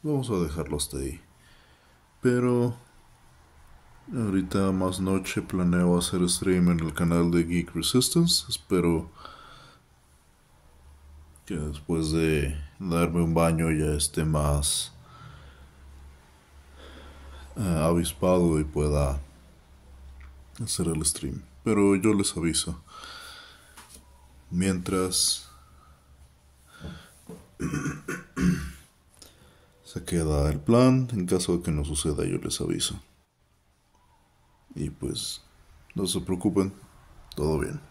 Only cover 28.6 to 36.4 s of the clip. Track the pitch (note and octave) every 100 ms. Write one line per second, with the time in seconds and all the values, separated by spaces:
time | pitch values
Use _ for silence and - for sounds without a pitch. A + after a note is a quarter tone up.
28.6 | - - - _ _ _ - _ - -
29.6 | _ _ - - - E2+ D#2+ D2 C#2+ D2
30.6 | - A#2 B2+ C3 B2 A2 F2+ F#2 F#2 E2+
31.6 | F2 D2+ D2 D2+ D#2+ D2 F2 F2+ - -
32.6 | E2 - - - - _ _ _ _ _
33.6 | _ _ _ _ _ _ _ _ _ _
34.6 | _ - D2 - - - - - - _
35.6 | - - - - F#2 F2+ F2+ F2+